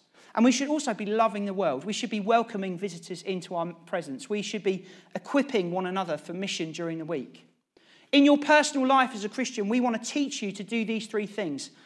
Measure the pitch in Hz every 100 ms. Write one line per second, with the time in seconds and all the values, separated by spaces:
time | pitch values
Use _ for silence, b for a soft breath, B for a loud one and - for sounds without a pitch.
0 | _ b b - 240 247 277 302 285 202
1 | 208 214 226 202 202 190 180 135 170 214
2 | 233 214 196 233 233 202 190 175 196 165
3 | - 175 202 185 170 175 170 170 - 185
4 | 147 131 - 208 202 214 190 185 B B
5 | B - - 285 277 220 175 180 180 190
6 | 175 151 - 175 190 - 160 160 170 165
7 | 156 160 120 - _ _ _ b b b
8 | b 285 285 285 285 302 294 277 254 269
9 | 254 214 208 240 247 - 202 247 247 220
10 | 233 294 277 - 202 190 190 233 214 226
11 | 220 214 208 - 185 139 - b